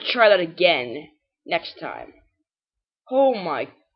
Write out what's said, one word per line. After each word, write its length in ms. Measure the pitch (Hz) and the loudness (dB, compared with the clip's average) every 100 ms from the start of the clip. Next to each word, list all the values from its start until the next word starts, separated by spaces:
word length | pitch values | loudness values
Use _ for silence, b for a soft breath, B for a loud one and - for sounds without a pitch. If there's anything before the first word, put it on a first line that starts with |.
| - | 0
try 160 | 247 220 | 4 4
that 120 | 196 | 4
again 680 | 170 165 175 156 123 120 151 _ _ _ - | 2 0 2 2 -2 -10 -14 _ _ _ -6
next 320 | 170 - - | -6 -6 -14
time. 320 | 147 62 60 - _ _ _ _ _ _ _ _ - | -14 -12 -16 -20 _ _ _ _ _ _ _ _ -8
Oh 240 | 254 277 | 0 2
my 340 | 233 175 139 131 - _ | 2 -4 -6 -6 -10 _